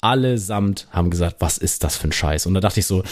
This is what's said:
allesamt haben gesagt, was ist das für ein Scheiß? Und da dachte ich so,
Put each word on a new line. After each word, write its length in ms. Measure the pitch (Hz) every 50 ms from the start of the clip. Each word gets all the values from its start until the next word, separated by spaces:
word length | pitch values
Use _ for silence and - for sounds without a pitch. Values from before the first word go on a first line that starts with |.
allesamt 840 | - 110 127 135 127 127 123 113 98 92 107 101 101 101 98 - - -
haben 220 | - 90 87 87
gesagt, 240 | 85 85 87 85 - -
was 220 | - 85 - -
ist 240 | - 92 - - -
das 140 | 73 - -
für 100 | - 78
ein 40 | 73
Scheiß? 340 | - - 76 76 78 - -
Und 80 | 95
da 60 | 95
dachte 180 | 92 101 - -
ich 80 | 95 -
so, 160 | 98 92 98 -